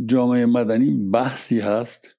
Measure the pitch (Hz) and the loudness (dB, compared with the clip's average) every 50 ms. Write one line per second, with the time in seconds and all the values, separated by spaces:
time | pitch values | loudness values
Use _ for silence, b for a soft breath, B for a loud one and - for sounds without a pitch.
0 | 123 113 127 131 123 123 123 123 120 117 120 123 117 107 113 113 131 147 143 123 | -2 0 0 2 2 2 2 2 2 2 2 2 0 0 0 2 2 2 0 0
1 | 101 95 98 117 127 135 127 - - - 120 113 104 101 104 113 120 120 - - | 0 0 0 0 0 -2 -4 -6 -4 -2 -2 0 0 0 -2 -2 -4 -6 -10 -16
2 | - - _ | -20 -20 _